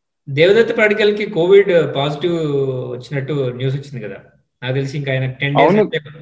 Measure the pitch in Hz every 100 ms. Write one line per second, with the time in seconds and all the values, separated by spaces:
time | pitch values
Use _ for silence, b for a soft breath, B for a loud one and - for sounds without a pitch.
0 | _ _ - 139 175 220 226 233 214 208
1 | 208 208 208 202 175 196 196 175 139 135
2 | 143 151 175 170 156 139 135 127 123 123
3 | - 143 131 143 127 120 131 139 - 120
4 | 104 95 - _ _ _ 127 131 135 143
5 | 139 131 131 127 139 143 147 208 190 160
6 | - -